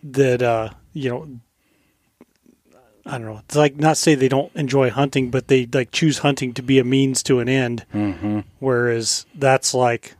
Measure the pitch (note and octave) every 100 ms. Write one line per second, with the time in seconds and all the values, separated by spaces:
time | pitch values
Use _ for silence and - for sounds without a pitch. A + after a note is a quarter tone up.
0 | D3 C3 C3+ B2 B2 A2+ A2 - _ D#3+
1 | C3 B2 D#3 B2 _ _ _ _ _ _
2 | _ _ _ _ _ _ _ _ _ _
3 | - C3+ A2 G#2+ _ D3 D3 C#3 D#3 D#3
4 | - C#3+ C3 C#3 C#3 - C#3 C#3 C3 A#2
5 | C#3 C3+ B2+ C3 B2 C3 A#2+ C3+ B2 -
6 | E3 C#3 C#3+ C3+ B2+ A#2+ B2+ C3+ B2 C3+
7 | C3+ C3 - B2+ A#2+ C3+ B2 A#2 - G#2
8 | G#2 F2 G2+ G#2 G#2 _ C3+ B2 A#2+ A#2
9 | A2 - - E3+ C#3 C3 - C3 B2 A#2
10 | - -